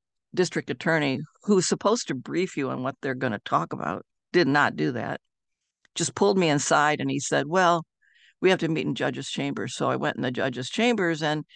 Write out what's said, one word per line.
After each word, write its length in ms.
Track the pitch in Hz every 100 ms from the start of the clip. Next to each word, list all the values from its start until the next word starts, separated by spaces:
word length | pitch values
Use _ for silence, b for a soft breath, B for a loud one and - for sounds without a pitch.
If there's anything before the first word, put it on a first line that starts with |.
| _ _ _
district 360 | 165 175 160 -
attorney, 500 | 131 - 160 147 131 151 _
who's 240 | - 196 -
supposed 400 | - 202 233 -
to 60 |
brief 420 | 131 - 151 185 -
you 140 | 131
on 120 | 131
what 140 | 127 -
they're 120 | 139
gonna 260 | 127 131 101
talk 280 | - 139 165
about, 320 | - - 92 - _ _
did 160 | 180 147
not 280 | 147 123 -
do 160 | 151
that. 280 | 120 - - - _ _ _ _ _ _
Just 200 | - 165
pulled 240 | - 202 190
me 100 | 170
inside 520 | 147 - 151 147 147
and 100 | 139
he 100 | 135
said, 260 | - 139 143
"Well, 380 | 180 180 170 165 _ b b b b
we 100 | 185
have 80 | 185
to 80 | 165
meet 180 | 151 147
in 80 |
judge's 340 | 143 135 135 135
chambers." 460 | - 139 143 101 -
So 140 | 131
I 60 | 131
went 200 | 143 -
in 60 |
the 80 | 127
judge's 400 | 127 135 127 131
chambers, 520 | - 240 220 175 156
and 220 | 156 151 -